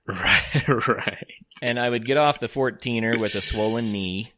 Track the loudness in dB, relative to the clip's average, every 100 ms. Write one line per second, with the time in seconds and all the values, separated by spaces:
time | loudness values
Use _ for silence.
0 | -10 -4 2 2 2 0 2 2 2 0
1 | -2 -6 -12 -18 -18 -8 -4 0 0 0
2 | 2 4 4 2 -2 0 -2 -2 -2 0
3 | 0 0 0 -2 -2 0 0 0 -2 -2
4 | -2 -4 -8